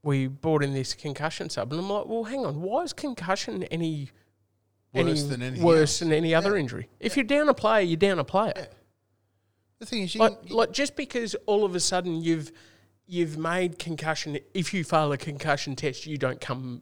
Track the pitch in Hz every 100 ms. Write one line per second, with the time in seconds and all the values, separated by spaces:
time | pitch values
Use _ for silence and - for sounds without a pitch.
0 | 147 139 131 139 160 151 139 135 127 -
1 | 151 135 156 - - - 123 156 190 202
2 | - 226 220 269 202 147 180 262 349 -
3 | 294 240 170 196 - 202 - 165 165 151
4 | 139 _ _ _ _ _ _ _ _ -
5 | 170 156 143 127 127 127 170 160 147 -
6 | 170 156 170 160 196 202 131 117 120 _
7 | 226 285 220 285 302 262 214 220 180 165
8 | 196 175 139 190 214 - - - _ _
9 | _ _ _ _ _ _ _ _ 220 233
10 | 180 220 220 208 - 226 226 - 277 -
11 | 277 240 226 - - 208 202 175 - 180
12 | 180 165 165 165 147 - - _ _ _
13 | _ 175 165 156 165 180 180 - 170 160
14 | 156 156 156 147 - 190 170 196 156 160
15 | 151 139 - 143 156 143 - 127 147 123
16 | 156 147 131 127 - 127 131 120